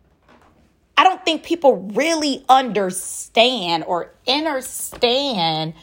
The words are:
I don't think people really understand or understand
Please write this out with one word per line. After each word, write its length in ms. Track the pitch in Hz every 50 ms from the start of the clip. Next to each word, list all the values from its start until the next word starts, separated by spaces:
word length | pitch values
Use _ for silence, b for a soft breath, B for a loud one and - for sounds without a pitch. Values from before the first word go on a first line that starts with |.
| _ _ _ _ _ _ _ _ _ _ _ _ _ _ _ _ _ _ _
I 80 | 277 330
don't 220 | 381 359 - -
think 180 | 339 311 302 -
people 340 | - 339 339 - 269 220 180 190 208 202
really 500 | 247 294 330 330 311 302 285 254 - -
understand 1400 | - 262 269 262 233 185 208 196 185 185 - - - - - - - - 233 233 254 262 214 175 170 170 160 -
or 260 | - 180 170 - - _ _ _
understand 1500 | - 262 302 320 320 277 262 254 - - - - - - - 247 233 247 277 285 277 233 190 165 165 160 156 156 160 165 b